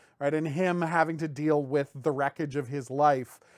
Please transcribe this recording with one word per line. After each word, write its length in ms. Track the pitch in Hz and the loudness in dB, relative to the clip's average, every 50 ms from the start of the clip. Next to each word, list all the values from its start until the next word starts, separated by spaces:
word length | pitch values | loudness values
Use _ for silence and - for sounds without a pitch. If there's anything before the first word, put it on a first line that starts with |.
| _ _ _ _ | _ _ _ _
right? 160 | 139 143 156 | -2 0 0
And 140 | 156 160 160 | 0 -2 -2
him 340 | 135 170 185 180 175 175 | 0 0 0 0 0 0
having 360 | 170 160 175 165 160 165 165 147 | -2 0 2 2 2 2 0 -4
to 100 | 165 160 | -6 -6
deal 340 | 135 139 151 156 151 147 | -6 -2 0 2 2 2
with 280 | 143 127 143 143 139 - - | 0 0 0 -2 -2 -2 -8
the 160 | 139 120 160 | -4 -2 -2
wreckage 460 | 135 139 139 139 - - 160 147 127 | 0 0 -2 -2 -2 -4 -6 -4 -4
of 120 | 147 131 120 | -6 -6 -4
his 220 | 143 143 120 - | -8 -8 -8 -6
life 480 | 131 143 147 147 139 131 123 - - - _ _ _ | 0 4 4 4 4 2 -2 -8 -14 -20 _ _ _